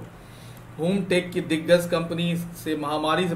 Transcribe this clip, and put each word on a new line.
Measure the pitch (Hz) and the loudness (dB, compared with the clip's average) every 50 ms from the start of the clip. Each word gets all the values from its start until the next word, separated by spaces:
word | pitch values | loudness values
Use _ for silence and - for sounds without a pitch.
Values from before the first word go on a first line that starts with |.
| - - - - - - - - - - - - - - - - | -6 -12 -16 -18 -18 -18 -18 -18 -18 -18 -16 -16 -18 -14 -6 -2
Home | 156 175 196 202 180 | 0 2 2 2 2
Tech | - 175 180 175 180 | 2 2 2 2 0
की | - 180 | -2 -2
दिग्गज | 156 - 160 156 156 143 175 175 170 - | -2 0 0 0 4 6 6 6 6 4
company | 175 165 165 170 170 165 170 170 170 170 170 - - - - | 0 0 0 0 -2 0 0 0 0 0 -2 -6 -8 -8 -4
से | 160 156 147 | -4 -2 -2
महामारी | 147 143 151 156 156 156 160 170 185 175 | 0 0 0 0 2 2 2 2 2 2
से | 170 | 0